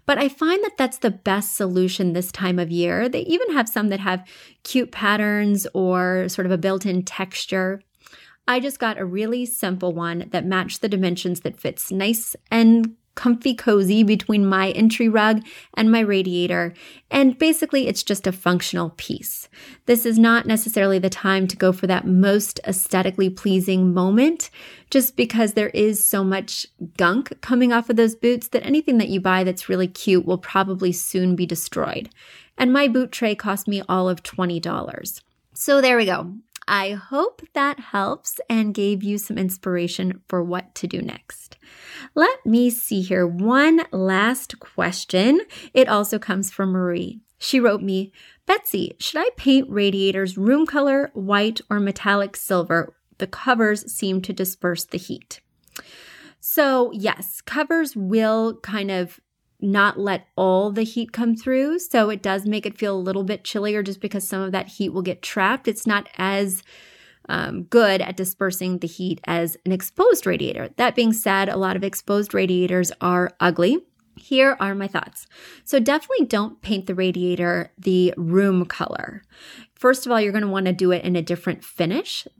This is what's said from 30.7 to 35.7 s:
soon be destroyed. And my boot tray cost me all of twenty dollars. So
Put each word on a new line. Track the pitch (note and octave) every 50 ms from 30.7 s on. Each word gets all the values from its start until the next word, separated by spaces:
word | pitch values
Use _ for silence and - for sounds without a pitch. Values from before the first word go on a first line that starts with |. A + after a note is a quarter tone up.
| F#3+ F#3 F#3+ F3+
soon | F3 - - - - F#3 F3+ F3+ F3+
be | F3 F3+
destroyed. | E3 E3+ D#3+ - - - - - - - - - - _ _ - - - - - _ _ -
And | B3 B3
my | B3+ C#4+ C#4+ C4+
boot | A3+ B3+ B3+ B3+
tray | - - A#3+ G#3+ G#3
cost | G#3+ - G#3+ G3 G3 - G#3+
me | G3+ G3 - -
all | F3+ F#3 F#3 F#3
of | F3+ E3 -
twenty | - - - F#3 F3 F3 E3
dollars. | E3+ E3 E3 - - - - - - - - - _ _ _ _ _ _ -
So | - - -